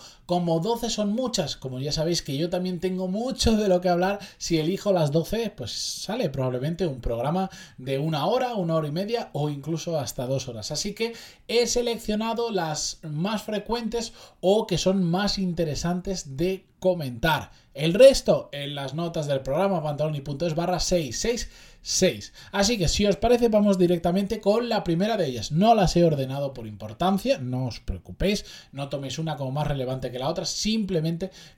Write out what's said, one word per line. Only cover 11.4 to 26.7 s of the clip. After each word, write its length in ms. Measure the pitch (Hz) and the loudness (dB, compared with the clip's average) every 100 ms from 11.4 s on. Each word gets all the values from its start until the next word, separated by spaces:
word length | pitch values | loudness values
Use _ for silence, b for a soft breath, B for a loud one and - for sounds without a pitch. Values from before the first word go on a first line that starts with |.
| - | -2
he 200 | 226 233 | 0 2
seleccionado 840 | 247 240 226 220 214 226 226 233 | 0 -2 -4 -4 -2 -2 -2 -2
las 480 | 190 160 151 - - | -2 -2 -4 -6 -8
más 400 | 160 147 190 214 | -8 -4 -2 -4
frecuentes 720 | - 208 208 240 226 233 226 B B B | -4 -6 -4 -4 -2 -4 -6 B B B
o 280 | 180 208 220 | 4 4 4
que 100 | 160 | 0
son 260 | 185 196 | 2 2
más 340 | 175 175 202 202 | 2 2 0 0
interesantes 1000 | 185 170 160 139 170 180 196 185 139 135 | -2 -2 -2 -2 -2 -2 -4 -6 -6 -4
de 280 | 175 190 _ - | -2 -2 _ -2
comentar. 720 | 185 175 135 117 160 147 - b b | 0 0 -4 -2 0 0 -4 b b
El 200 | 135 160 | -4 2
resto 560 | 196 269 254 - 147 - | 10 10 10 4 2 0
en 240 | 143 143 143 | -8 -8 -6
las 180 | 139 | -6
notas 340 | 151 170 165 143 | -4 -4 -4 -2
del 140 | 135 | -2
programa, 420 | 131 151 196 180 | -2 0 0 0
pantaloni 380 | 151 143 156 147 | -2 -2 -2 -4
punto 240 | 143 135 170 | -6 -4 -2
es 80 | 156 | -2
barra 240 | 175 175 | -2 -2
seis 400 | - 180 139 110 | 0 0 0 -2
seis 300 | 226 240 - B B B | -2 -2 -4 B B B
seis. 520 | - - 185 107 - B B | -4 2 2 0 -10 B B
Así 280 | 196 202 233 | 0 2 2
que 80 | 156 | 0
si 180 | - 208 | 2 2
os 100 | 185 | 4
parece, 320 | 233 240 233 | 4 4 4
vamos 300 | 214 208 185 | 4 4 4
directamente 640 | 175 175 175 185 196 220 | 4 4 2 0 0 -2
con 280 | 196 214 240 | 2 2 2
la 140 | 208 | -2
primera 340 | 175 165 214 220 | 0 0 2 0
de 100 | 147 | -2
ellas. 240 | 120 - | -2 -2
No 240 | 151 214 220 | 4 8 8
las 200 | 175 175 | 6 6
he 80 | |
ordenado 500 | 170 143 131 139 139 | 4 4 -2 -4 -6
por 120 | 123 | -8
importancia, 720 | 107 | -12